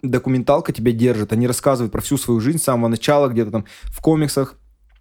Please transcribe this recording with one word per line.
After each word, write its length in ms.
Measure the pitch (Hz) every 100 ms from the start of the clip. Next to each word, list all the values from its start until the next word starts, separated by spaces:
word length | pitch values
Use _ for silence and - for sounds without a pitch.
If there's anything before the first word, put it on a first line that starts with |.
Документалка 680 | 131 123 131 131 117 143 -
тебя 180 | 120 117
держит. 420 | 117 123 117 104
Они 140 | 113 120
рассказывают 440 | 120 143 131 113
про 100 | 110
всю 160 | - 139
свою 220 | - 117
жизнь 200 | 113 160
с 40 |
самого 240 | - 120 117
начала, 400 | 113 - 147 139
где-то 220 | 113 107
там 140 | 110 107 - -
в 140 | -
комиксах, 540 | - 156 147 - 135 - _ _ _ _